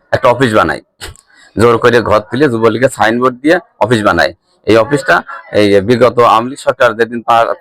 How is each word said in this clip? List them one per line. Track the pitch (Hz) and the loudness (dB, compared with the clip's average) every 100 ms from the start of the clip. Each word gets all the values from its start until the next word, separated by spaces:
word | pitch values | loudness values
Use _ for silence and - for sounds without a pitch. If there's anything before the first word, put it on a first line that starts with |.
| - | -8
একটা | 120 127 | -2 0
অফিস | 117 127 | 0 0
বানায়, | 107 87 67 _ _ - - _ _ _ - | 0 -2 -4 _ _ -20 -20 _ _ _ -2
জোর | 117 117 | 0 2
করে | 120 120 | 2 2
ঘর | 98 107 | 2 -2
তুলে | - 120 147 | -2 -2 -2
যুবলীগের | 117 113 110 131 | 0 0 0 -4
সাইনবোর্ড | - 104 117 127 123 | -2 -2 0 -2 -2
দিয়ে | 135 127 - - | -2 -2 -4 -6
অফিস | 110 120 | -2 0
বানায়। | 104 85 73 - _ _ - | 0 0 -2 -4 _ _ 0
এই | 113 | 0
অফিসটা | 110 - - 170 - - - | 2 -2 0 -2 -2 -18 -8
এই | 107 104 101 | -2 2 2
বিগত | 95 120 120 120 | 2 2 2 2
আওয়ামী | 117 107 120 | 2 2 0
লীগ | 143 | -8
সরকার | - 127 123 107 | -6 0 0 0
যেদিন | 113 120 | -4 -6
পা-, | 110 117 117 - | 0 0 0 -2